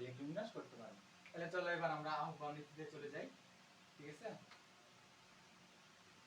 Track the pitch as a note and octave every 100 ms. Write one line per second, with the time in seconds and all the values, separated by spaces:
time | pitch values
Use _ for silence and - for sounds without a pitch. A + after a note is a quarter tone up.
0 | B2 B2+ D3 F#3 A3+ - - A#2+ G#2+ -
1 | - - - E3+ E3+ F3+ F3 E3+ E3 D3+
2 | D#3 D#3 D#3 D3+ D3 D3+ D3 D3+ D3 D3
3 | C#3+ C3+ C3+ - - - - - - -
4 | D3 D3 A3 D#3+ - - - - - -
5 | - - - - - - - - - -
6 | - -